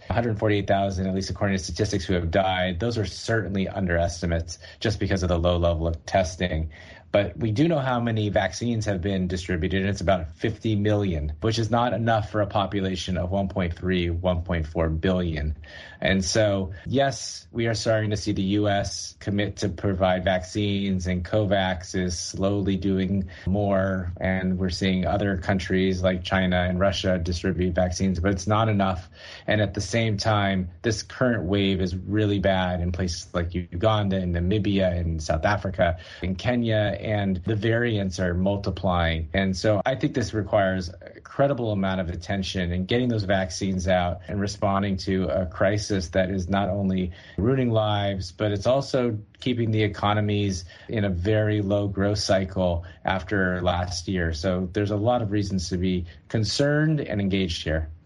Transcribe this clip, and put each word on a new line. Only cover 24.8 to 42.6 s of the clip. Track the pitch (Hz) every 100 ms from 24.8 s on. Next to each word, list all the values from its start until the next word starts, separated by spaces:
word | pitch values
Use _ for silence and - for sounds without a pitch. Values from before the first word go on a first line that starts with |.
| 95 92 82
other | 80 101 92
countries | - 98 - 92 95 90
like | 92 90
China | 85 95 92 90 90
and | 90
Russia | 98 95 95 92
distribute | 85 87 95 85 90
vaccines, | 87 90 87 95 85
but | 98
it's | 98 -
not | 107 110
enough. | 104 95 87 - - - - -
And | 107
at | 101 107
the |
same | 104 117 113 101
time, | 110 104 98 95 90 -
this | 120 107
current | - - 127 113
wave | 85 101 98 95
is | 92 92
really | 95 104 104 101
bad | 95 95 92 90
in | 87
places | 87 92 - -
like | 90 85
Uganda | 90 87 87 110 107 101 95
and | 90 85
Namibia | 87 107 104 98 92
and | 87 85 80
South | 76 80 101
Africa | 104 95 - 85 85 - -
and | 92 92
Kenya, | 120 123 117 107 104 -
and | 107 104 98 90 101
the | 110
variants | 113 113 120 107 95 87
are | 90
multiplying. | 87 95 101 98 90 95 87 82 80 80
And | 98 95 92
so | 110 101 131
I | 135
think | 156 131
this | 110
requires | 110 98 107 95 92 87
a | - - -
credible | - - 139 120 117
amount | 101 95 95
of | 87
attention | 87 - 98 95 95